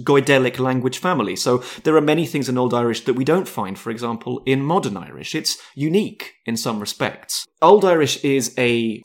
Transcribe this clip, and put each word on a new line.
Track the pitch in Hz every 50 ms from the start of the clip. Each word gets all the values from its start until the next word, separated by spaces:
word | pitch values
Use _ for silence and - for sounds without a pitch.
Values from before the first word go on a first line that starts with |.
| 127
Goidelic | 151 143 139 131 147 139 135 131 123 - -
language | 127 131 131 127 120 131 127 -
family. | - 180 180 139 110 95 92
So | 92 - 123 123 123 - - - - -
there | 156 156
are | 156
many | 147 147 151 165 160
things | 143 - 151 127 135
in | 127
Old | 127 127 123 120
Irish | 120 120 117 113 113 -
that | - 120
we | 127 131
don't | 147 160 190 - -
find, | - - 104 92 98
for | - - 113
example, | 113 113 120 117 113 110 - 131 123 - -
in | 131 135 135 139
modern | 147 170 196 165 123 101
Irish. | 87 82 73 - 65 - - -
It's | 156 156 - - - - - _
unique | 135 143 156 165 208 226 214 - - - - - _ _
in | - 117
some | 110 - 123 113 104
respects. | 104 - - - 139 104 - - - - - - - - _ _
Old | 156 170 202 214 185
Irish | 185 175 160 151 127 - - -
is | 143 135 135 117 117 -
a | - 127 120 117 117 117 113 104 - -